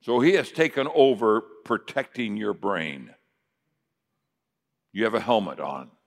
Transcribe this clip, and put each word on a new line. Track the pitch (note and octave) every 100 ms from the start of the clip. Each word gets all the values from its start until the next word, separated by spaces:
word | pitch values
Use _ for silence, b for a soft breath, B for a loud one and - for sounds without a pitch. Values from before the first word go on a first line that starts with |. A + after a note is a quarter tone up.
So | - A#2+
he | C#3+
has | F#3+ C3+
taken | - D#3+ C#3 C3+ D#3+
over | C3+ A2+ A2+ G#2+ - - -
protecting | A2+ - - C3+ - A2+ G#2
your | G#2+
brain. | G2 G2+ F#2+ D#2+ C#2+ B1 _ _ _ _ _ _ _ _ _ _ _ _ _ _ _ _ _ _
You | F#2+
have | A2
a | G#2+
helmet | A#2 A#2 F#2 C2+
on. | C#2+ C#2 C2+ _